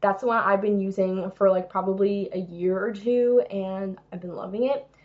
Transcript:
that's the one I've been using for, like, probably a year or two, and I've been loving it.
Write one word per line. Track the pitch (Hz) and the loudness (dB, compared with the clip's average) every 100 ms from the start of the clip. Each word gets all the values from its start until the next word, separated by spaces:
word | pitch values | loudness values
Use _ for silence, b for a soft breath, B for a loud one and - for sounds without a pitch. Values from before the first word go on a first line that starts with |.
that's | 202 196 | 0 0
the | 240 | 0
one | 226 | 2
I've | 196 196 | 4 2
been | 208 202 | 2 0
using | 190 190 190 190 180 | 0 0 0 0 -4
for, | - 196 | 2 4
like, | 185 180 | 4 0
probably | 190 190 190 196 202 190 | -4 -2 0 0 0 -4
a | 185 | -6
year | 175 170 180 185 | -8 -2 -2 0
or | 220 | -2
two, | 202 226 247 240 247 - | -4 0 2 4 4 2
and | 196 190 190 196 185 _ | -4 -6 -6 -6 -8 _
I've | 180 | -12
been | 175 | -10
loving | 165 185 208 | -10 -8 -2
it. | 262 277 - b | -2 -2 -6 b